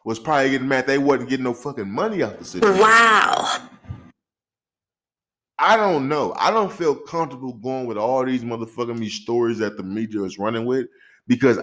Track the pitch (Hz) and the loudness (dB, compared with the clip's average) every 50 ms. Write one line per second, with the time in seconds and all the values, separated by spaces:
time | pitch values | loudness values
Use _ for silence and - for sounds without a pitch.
0 | - - 113 110 - 160 156 143 135 135 135 135 123 135 139 131 127 135 135 139 | -8 -8 -8 -6 -2 0 2 2 2 2 0 0 0 0 0 0 2 2 2 2
1 | 139 139 135 127 120 117 131 131 127 127 120 - - 147 135 - 104 98 98 131 | 4 2 2 2 0 -2 -4 -2 -2 -4 -4 -6 -8 -10 -8 -8 -8 -6 -4 -4
2 | 180 226 220 185 135 107 98 - - - - 90 - 208 190 185 214 220 226 226 | -4 -2 -2 -2 -4 -4 -6 -10 -14 -10 -4 0 2 2 4 6 6 6 6 6
3 | 233 226 220 202 - - - - - - - - - - - - _ - - - | 6 6 4 4 2 2 0 0 0 -2 -4 -6 -8 -12 -20 -20 _ -16 -16 -16
4 | - - _ _ _ _ _ _ _ _ _ _ _ _ _ _ _ _ _ _ | -18 -20 _ _ _ _ _ _ _ _ _ _ _ _ _ _ _ _ _ _
5 | _ _ _ _ _ _ _ _ _ _ _ - 165 175 220 226 214 202 175 147 | _ _ _ _ _ _ _ _ _ _ _ 0 2 4 4 4 4 2 2 0
6 | 135 135 151 151 131 95 - - 95 156 208 220 208 185 - - 170 156 139 135 | 0 0 0 0 0 -2 0 0 2 2 2 2 0 0 -2 -2 0 0 0 0
7 | - - - 170 165 147 135 127 131 131 120 110 101 127 131 131 127 120 110 104 | -2 -8 -4 -4 -4 -4 -6 -10 -10 -10 -10 -8 -6 -6 -4 -4 -4 -4 -4 -2
8 | 107 117 131 131 131 131 131 127 117 117 117 113 113 113 - - 120 117 120 117 | 0 0 0 0 0 0 0 -2 -2 -4 -6 -6 -6 -8 -6 -6 -6 -6 -4 -6
9 | 113 107 101 - - - 117 120 120 117 120 107 110 104 104 104 95 95 98 107 | -6 -6 -8 -8 -6 -2 0 2 2 0 0 0 -2 -4 -4 -6 -10 -8 -6 -6
10 | 113 107 107 104 98 92 90 95 98 107 117 117 113 120 127 131 120 120 _ _ | -6 -4 -4 -6 -6 -6 -6 -6 -4 -4 -2 -2 -2 -2 -2 -2 -2 -4 _ _
11 | _ _ _ _ _ - 123 123 - 131 117 - | _ _ _ _ _ -2 0 4 4 4 4 4